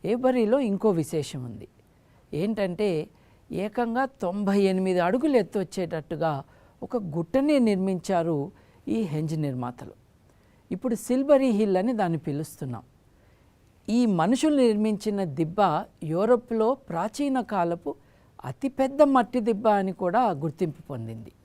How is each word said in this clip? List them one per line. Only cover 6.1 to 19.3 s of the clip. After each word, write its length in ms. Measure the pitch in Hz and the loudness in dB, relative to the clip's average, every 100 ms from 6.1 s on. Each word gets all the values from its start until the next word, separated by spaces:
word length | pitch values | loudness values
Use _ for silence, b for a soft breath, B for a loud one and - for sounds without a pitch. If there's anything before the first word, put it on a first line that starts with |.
| 156 160 139 - b b b | -2 -2 -2 -8 b b b
ఒక 140 | - 247 | -8 -6
గుట్టనే 640 | 190 151 - 262 285 294 | -4 -6 0 2 4 4
నిర్మించారు 960 | 226 196 190 185 - 180 165 151 151 b b b - | 4 2 0 -2 0 0 2 -2 -4 b b b -4
ఈ 120 | 226 | -2
హెంజ్ 360 | 202 151 156 160 | -2 -2 -2 -2
నిర్మాతలు. 560 | 147 127 123 123 - - _ _ _ b b b b | -2 -4 -6 -8 -18 -18 _ _ _ b b b b
ఇప్పుడు 240 | - 262 | -6 -4
సిల్బరీ 560 | 233 - 254 277 277 269 | -4 0 0 4 4 4
హిల్ 260 | 208 214 185 | 2 2 2
అని 160 | 214 | 0
దాన్ని 260 | 226 180 165 | 0 0 -2
పిలుస్తున్నాం. 640 | - 143 156 - 135 117 - _ _ b b b b b b b - | -4 -6 -8 -10 -10 -10 -14 _ _ b b b b b b b -2
ఈ 180 | 233 240 | 2 2
మనుషులు 500 | 180 165 254 311 294 | 2 2 2 2 4
నిర్మించిన 680 | 247 208 214 208 214 202 | 4 4 0 0 -4 -2
దిబ్బ 600 | 185 135 160 190 190 156 220 _ | -4 -2 -2 2 2 2 -4 _
యూరప్లో 680 | 156 165 220 247 240 226 220 | -4 0 2 2 2 0 0
ప్రాచీన 680 | 269 - 165 208 - 285 262 | 0 -4 -4 -4 -4 -2 -2
కాలపు 540 | 233 202 170 175 - 320 b b b b | -2 0 0 -2 -6 -10 b b b b
అతిపెద్ద 580 | 127 - 269 - 269 277 | -12 -6 -6 -2 -2 4
మట్టి 380 | 294 262 - | 4 6 2